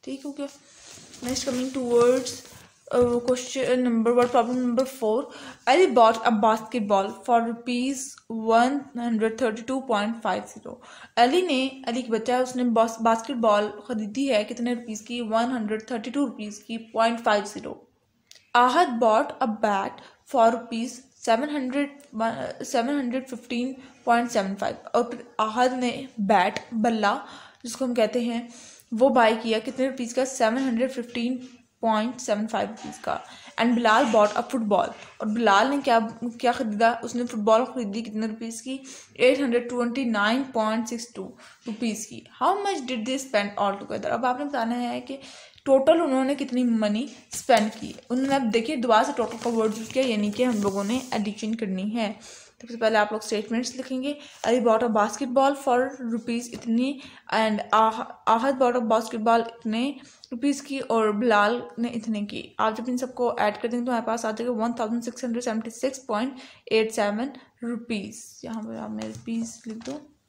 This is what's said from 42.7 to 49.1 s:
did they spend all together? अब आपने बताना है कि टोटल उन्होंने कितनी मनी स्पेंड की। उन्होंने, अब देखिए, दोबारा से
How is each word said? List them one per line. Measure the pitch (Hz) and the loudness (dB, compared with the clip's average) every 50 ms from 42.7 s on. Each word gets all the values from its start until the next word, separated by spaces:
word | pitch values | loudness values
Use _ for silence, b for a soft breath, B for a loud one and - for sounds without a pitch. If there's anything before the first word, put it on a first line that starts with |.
| 392 320 254 240 | -4 -4 -4 -4
did | 254 233 214 254 | -4 -4 -2 -2
they | 262 277 269 | -4 -4 -4
spend | - - 208 202 202 202 - 202 | 0 0 0 0 0 -2 -2 0
all | 202 196 196 196 | 0 0 -4 -6
together? | - 220 220 202 214 - | -8 -8 -6 -4 -2 -2
अब | 226 240 | 0 0
आपने | 247 254 269 294 | -2 -2 -2 -4
बताना | 285 285 254 226 226 240 | -4 -4 -4 -2 -2 -4
है | 240 247 240 240 247 | -4 -4 -6 -6 -8
कि | 247 - 269 277 B B B B B B B B B | -8 -10 -14 -14 B B B B B B B B B
टोटल | 277 269 269 269 294 320 330 | 4 4 6 6 6 6 6
उन्होंने | 349 294 262 262 262 262 285 | 4 2 2 2 2 0 0
कितनी | 277 285 - 240 247 254 | -2 -4 -4 -2 0 2
मनी | 240 226 220 214 208 208 220 269 294 B B B B - | 2 2 2 2 0 0 -2 -2 -6 B B B B -12
स्पेंड | - - - 247 220 208 214 - | -12 2 4 4 4 4 0 -2
की। | - - - - - - _ | -8 -10 -12 -12 -14 -10 _
उन्होंने, | 240 254 269 277 277 | -4 -2 0 2 0
अब | 277 254 226 | 2 2 2
देखिए, | 202 226 226 233 311 | 0 0 0 0 -2
दोबारा | 262 226 240 220 214 247 | -2 2 4 4 4 4
से | 285 | 2